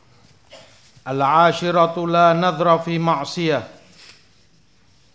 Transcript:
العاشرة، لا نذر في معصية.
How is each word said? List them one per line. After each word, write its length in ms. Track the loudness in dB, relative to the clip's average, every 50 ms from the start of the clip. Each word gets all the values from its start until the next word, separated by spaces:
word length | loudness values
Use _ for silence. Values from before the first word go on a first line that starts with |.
| _ _ _ _ _ _ _ _ _ _ -20 -20 -20 _ _ _ _ _ _ _ -12 -8
العاشرة، 1000 | -4 -2 0 2 4 4 4 2 2 0 -4 -2 0 2 2 0 -2 -4 -4
لا 260 | 0 2 4 4 4
نذر 460 | 4 2 0 -2 -2 0 0 2 2 0
في 200 | 0 -4 -4 -2
معصية. 720 | -2 -2 -2 -2 -4 -8 -8 -6 -4 -2 -2 -4 -6 -10 -18 -20 _ _ _ -20 -20 -20 -20 _ _ _ _ _ _ _ _ _ _ _ _ _ _ _ _ _ _ _